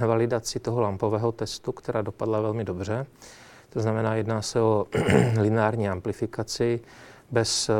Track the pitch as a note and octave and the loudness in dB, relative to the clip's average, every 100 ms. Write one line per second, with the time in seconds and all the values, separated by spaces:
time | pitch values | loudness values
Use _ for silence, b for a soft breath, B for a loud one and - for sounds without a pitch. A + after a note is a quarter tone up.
0 | A2+ A2+ A#2 A#2+ - B2+ - A#2+ G#2+ F#2+ | 2 2 2 0 -4 -6 -2 0 0 0
1 | A2 G#2 A#2 A2+ G#2+ - - - - A2+ | 0 0 0 -2 -6 -8 -8 -8 -4 -4
2 | G2+ - A2 A2 G#2+ A2 G2+ F2 G2 A2+ | -4 -4 -2 0 0 -2 -4 -6 -4 -4
3 | C#3 B B B B B B A#2+ A2 A2 | -6 B B B B B B -4 -2 0
4 | A2 A2 G#2+ A2 - A#2+ A2 G#2+ G2 - | 0 0 -2 -4 -2 2 4 2 0 -2
5 | - - B2 A2 G#2 A2+ G#2+ A#2 G2+ F#2 | 2 4 4 2 2 4 2 0 -2 -2
6 | G#2+ G2+ A2 - G#2+ - A#2+ A#2 B B | -4 -4 -4 -4 -6 -2 0 -2 B B
7 | B B - A#2+ A2 - - | B B -2 0 0 0 0